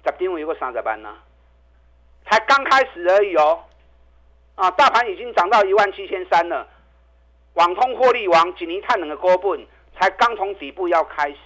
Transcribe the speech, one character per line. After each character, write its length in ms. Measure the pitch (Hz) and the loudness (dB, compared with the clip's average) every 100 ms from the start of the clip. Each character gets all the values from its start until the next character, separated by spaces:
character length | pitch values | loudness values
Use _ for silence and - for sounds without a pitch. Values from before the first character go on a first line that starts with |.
十 80 | 156 - | -6 -4
张 220 | 185 170 | -6 -6
有 80 | 156 | -8
个 80 | |
三 180 | 147 131 | -8 -8
十 80 | 117 | -6
万 240 | 113 107 | -8 -8
啊？ 160 | 107 107 _ _ _ _ _ _ _ _ _ _ | -12 -20 _ _ _ _ _ _ _ _ _ _
才 140 | - 214 | -2 -2
刚 240 | 220 269 | 2 0
开 160 | 269 269 262 | 4 2 0
始 140 | 170 175 | -2 2
而 140 | 196 | 2
已 120 | 202 | 2
哦。 240 | 165 151 165 - _ _ _ _ _ _ _ _ | 2 2 0 -6 _ _ _ _ _ _ _ _
啊， 160 | - 185 | -2 -2
大 180 | 180 277 | 4 4
盘 180 | 226 240 | 4 -2
已 40 | 180 | -6
经 140 | 240 | -4
涨 160 | 208 180 | -2 2
到 140 | 226 | 2
一 80 | 196 | 4
万 180 | 202 202 | 2 2
七 140 | 196 196 | -2 -10
千 180 | 190 | -10
三 220 | 180 175 170 | -2 -2 0
了。 180 | 147 - _ _ _ _ _ _ _ _ | -6 -10 _ _ _ _ _ _ _ _
网 220 | - 175 | 0 0
通 200 | 185 254 | 2 -2
获 160 | 226 247 | 2 2
利 160 | 240 196 | 2 2
王， 240 | 165 175 180 | 2 2 -4
一 80 | |
年 160 | 170 185 | -8 -8
赚 160 | - 220 | -4 -4
两 100 | 151 | -4
个 80 | 147 | -2
股 100 | 185 180 | 2 2
本， 300 | 196 170 - _ _ - | 2 -4 -10 _ _ -2
才 100 | 185 | -2
刚 240 | 185 240 | 2 -2
从 200 | 214 196 | 0 -6
底 160 | 196 139 | -6 -14
部 160 | 139 175 | -8 0
要 160 | 170 | 0
开 260 | 151 151 147 | -2 -4 -6
始 80 | 139 | -6